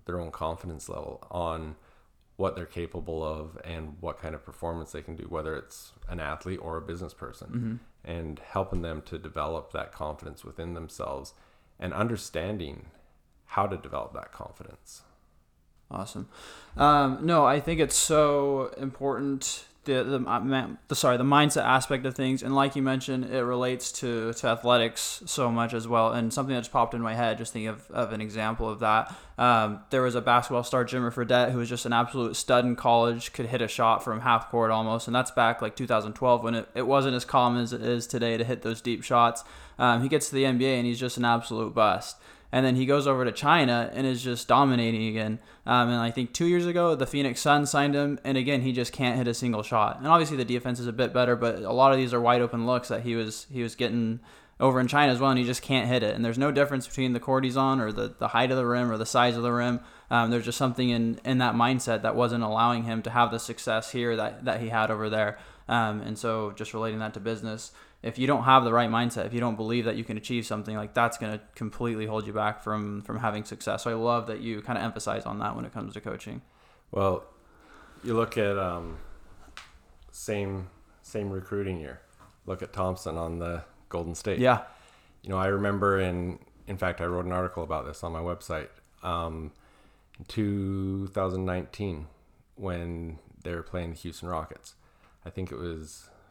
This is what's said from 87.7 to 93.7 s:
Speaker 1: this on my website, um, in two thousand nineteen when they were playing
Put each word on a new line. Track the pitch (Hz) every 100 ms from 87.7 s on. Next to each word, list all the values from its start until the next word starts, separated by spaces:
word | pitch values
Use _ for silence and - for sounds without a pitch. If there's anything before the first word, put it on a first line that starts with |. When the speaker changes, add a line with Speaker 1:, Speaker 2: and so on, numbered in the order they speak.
| 78 -
Speaker 1:
this | -
on | 87
my | 82
website, | 87 85 - 80 - - _ _
um, | 92 85 82 80 76 - _ _ _ _ _ -
in | -
two | - 104 101 98 98 95 98 95
thousand | 98 92 92 92
nineteen | 90 - - 101 78 76 _ _ _ _ -
when | 98 87 85 85 82 78 - -
they | -
were | 85
playing | -